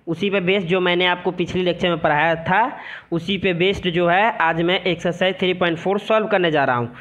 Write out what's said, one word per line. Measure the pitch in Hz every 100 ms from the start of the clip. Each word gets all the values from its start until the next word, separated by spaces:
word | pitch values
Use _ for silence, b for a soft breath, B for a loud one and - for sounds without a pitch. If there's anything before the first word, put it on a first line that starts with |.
| 170
उसी | 165 202
पे | 196
बेस्ड | 180 202 165
जो | 185
मैंने | 180 175 180
आपको | 180 185
पिछले | 180 170 180
लेक्चर | 175 170 180
में | 170
पढ़ाया | 165 147 165 160
था, | 170 196 262 - B B B
उसी | 170 170 190
पे | 196
बेस्ड | 170 185 190 185
जो | 180 170
है | 185 226 -
आज | 165 165
मैं | 170 190
एक्सरसाइज | 185 165 175 165 190 190
थ्री | 185
पॉइंट | 180 175 165
फ़ोर | 185 202
सॉल्व | - 220 208
करने | 196 170
जा | 151
रहा | 135 123
हूँ। | 117 B